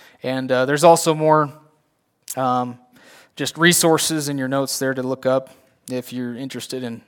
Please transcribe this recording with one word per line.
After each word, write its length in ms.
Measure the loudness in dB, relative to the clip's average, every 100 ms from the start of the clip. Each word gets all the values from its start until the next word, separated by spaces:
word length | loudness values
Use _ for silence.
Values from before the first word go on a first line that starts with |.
| -20 _
And, 280 | -6 -4 0
uh, 140 | 0 2
there's 180 | 4
also 300 | 6 6 4
more, 380 | 0 4 2 2 -6 _ _ _ _ _ _ -12 -4
um, 420 | -2 -2 -4 -8 _ _ -20 -20 _
just 240 | -10 -8 2
resources 720 | 4 4 4 2 0 -4 -4
in 100 | -4
your 80 | -2
notes 320 | -2 -2 -4
there 160 | -4
to 80 | -2
look 240 | -4 -2 0
up 240 | 0 -2 -18 _ _ -10
if 220 | -10 -8
you're 240 | -10 -10 -10
interested 480 | -12 -12 -10 -8
in 180 | -8 -10